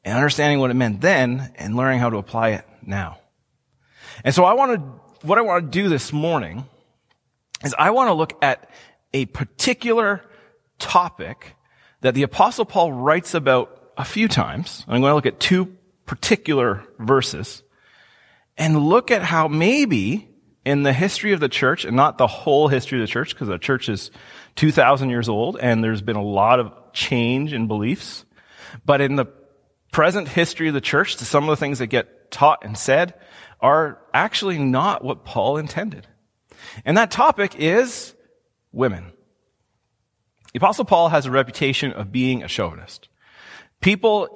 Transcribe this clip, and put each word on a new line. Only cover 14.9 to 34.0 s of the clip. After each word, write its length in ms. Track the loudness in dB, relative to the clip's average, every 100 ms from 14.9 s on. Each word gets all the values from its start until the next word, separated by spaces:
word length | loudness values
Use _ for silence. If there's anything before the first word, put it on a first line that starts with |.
| 0
going 120 | 2
to 20 |
look 120 | 2 0
at 120 | -2
two 380 | 0 0 0 -8 _ _ -14
particular 760 | -8 0 0 0 0 0 -2 -8 -6
verses 640 | 2 2 2 -6 -12 -16 _ _ _ _ _ _ _ _ _ -4
and 220 | 0 2
look 320 | 4 2 2
at 100 | 0
how 240 | 0 0 0
maybe 840 | 2 2 2 2 0 0 -4 -8 _ _ _
in 180 | -2 0
the 100 | 2
history 400 | 2 0 -2 -2
of 60 | 0
the 100 | 0
church, 360 | 0 0 0
and 120 | 0 2
not 220 | 2 4
the 80 | 0
whole 400 | 0 0 4 4
history 320 | 2 -2 -4
of 80 | -4
the 60 |
church, 240 | -4 -6 -8
'cause 100 | -8
the 120 | -6
church 300 | -2 -2 -2
is 220 | -6 -8 -18 -20 -20 -18 0
two 160 | 2
thousand 380 | 6 4 4 0
years 180 | -2 -2
old 280 | -2 -2 -2
and 240 | 0 2
there's 180 | 0 -2
been 140 | -4 -4
a 60 |
lot 360 | -2 2 4 4
of 140 | 2 -10 -14
change 600 | -8 -4 0 0 -2 -4
in 160 | -4 -4
beliefs, 560 | -2 -2 -4 -8 -18 -20 _ _ -20 -20 -4
but 160 | 2 2
in 140 | 2
the 120 | 0 -4 -8 _ _ _ _ _
present 340 | 2 4 2 -2
history 400 | 0 -2 -2 -4
of 80 |
the 60 | -4
church, 360 | 0 0 0 -4
some 280 | -2 0
of 60 | 2
the 60 | 0
things 220 | -2 -4
that 80 | -2
get 460 | -2 -4 _ _
taught 320 | 2 2 2
and 120 | -4 -6
said 380 | 0 2 0 -6 -20 -20 -20 _
are 400 | 2 4 2 -6